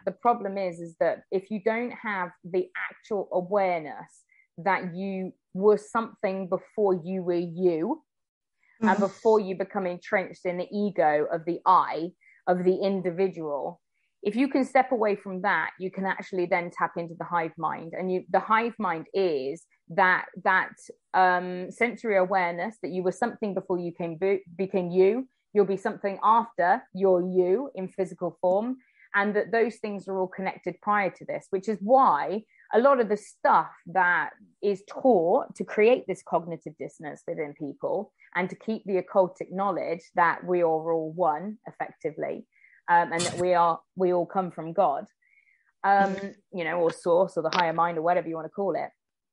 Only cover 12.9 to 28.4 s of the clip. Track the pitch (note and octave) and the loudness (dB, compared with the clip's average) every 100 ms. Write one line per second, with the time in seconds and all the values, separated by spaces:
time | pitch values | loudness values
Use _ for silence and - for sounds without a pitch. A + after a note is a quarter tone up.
12.9 | G3 F3+ E3+ F#3+ E3 D#3 C#3+ E3 F3 _ | -2 -2 -2 -2 -2 -6 -6 -6 -10 _
13.9 | _ _ _ G#3 G#3+ C4+ C#4 B3+ C4+ B3+ | _ _ _ -4 0 0 0 2 2 2
14.9 | B3 G#3+ G3+ G3 F#3 G3+ E3+ D#3 - F#3 | 2 0 -2 -4 -4 0 0 -2 -6 -10
15.9 | F#3+ F#3+ F3+ G3 F#3 F3 F#3 F3 - E3 | -4 -4 -4 -6 -4 0 0 -2 -4 -4
16.9 | F3+ E3+ E3+ E3 F3 E3 E3 D#3 D3 E3 | -4 -10 -8 -4 -2 -4 -4 -6 -6 -10
17.9 | E3 F#3 F#3 - F#3+ F#3 A3 A#3 A3 G3 | -8 -4 -4 0 0 2 0 0 -2 -4
18.9 | E3 - G3 F#3 C#3+ C3 E3 - _ - | -4 -4 -2 0 0 -4 -8 -14 _ -8
19.9 | F3 F#3 F3 - - G3 F#3 - - - | 2 4 2 -2 -4 2 2 0 -8 -20
20.9 | - _ F#3 F#3 F3+ F3+ F3+ F#3 - A#3 | -20 _ 2 4 4 0 -6 -8 -2 -2
21.9 | - A#3 G3 F#3 G3 F3 F3 G3 - D3 | -2 0 2 2 2 0 -2 -6 -8 -8
22.9 | F3+ F3+ F3+ A#3 - G#3+ F#3 - F3+ F3 | -4 -2 -2 -4 -4 -6 -4 -4 -4 -4
23.9 | E3+ E3+ D#3+ G3 G3 - E3+ F#3+ F#3+ F3 | -6 -8 -4 -2 -2 -4 -8 -4 -2 0
24.9 | F3+ F#3+ A#3 C4 _ _ G#3 F#3+ G3 A3 | 4 4 4 -4 _ _ 2 2 2 -4
25.9 | F#3+ G3+ F#3+ G#3 A3+ G#3+ - F3 A#3 - | -4 -6 0 4 4 2 0 2 2 -2
26.9 | F#3 F#3+ F3+ F3+ F#3 F3+ G3+ C#4 F#3 F#3+ | 0 4 4 2 2 4 2 -2 -8 -8
27.9 | - F#3 F3+ F3 - | -6 -6 -4 -8 -2